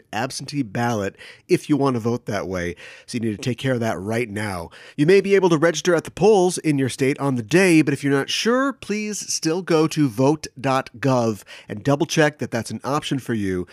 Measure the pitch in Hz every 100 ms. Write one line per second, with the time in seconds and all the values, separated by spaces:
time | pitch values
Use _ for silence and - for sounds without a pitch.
0 | - 104 127 - 135 143 113 120 120 110
1 | 92 - - - - 170 - 143 139 123
2 | 113 120 - 101 82 92 87 - - -
3 | - 123 113 101 127 120 131 123 113 82
4 | 98 113 120 101 107 90 82 - - -
5 | 147 196 190 196 180 160 170 165 180 165
6 | - - 196 208 180 - 156 139 131 -
7 | 135 143 139 127 104 170 190 165 131 135
8 | 139 139 131 - 220 254 277 - - 208
9 | 214 202 - - 160 175 180 160 156 156
10 | 143 107 135 156 - - 135 131 - 117
11 | 135 127 117 104 - - - 107 139 143
12 | 165 165 151 - 123 120 - 110 - 147
13 | - 139 - 113 98 90 87